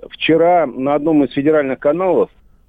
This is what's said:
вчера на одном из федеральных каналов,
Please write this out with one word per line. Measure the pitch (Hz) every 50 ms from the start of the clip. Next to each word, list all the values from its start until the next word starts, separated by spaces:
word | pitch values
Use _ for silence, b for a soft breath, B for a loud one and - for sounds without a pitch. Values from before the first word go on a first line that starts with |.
| - -
вчера | - - - - 156 165 165 170 180 175 156
на | 135 101 120 131 139 143
одном | 147 147 165 160 151 139
из | 127 -
федеральных | 147 139 147 156 151 143 135 131 -
каналов, | - 143 151 170 185 190 170 123 95 - _ _ _ _ _ _ _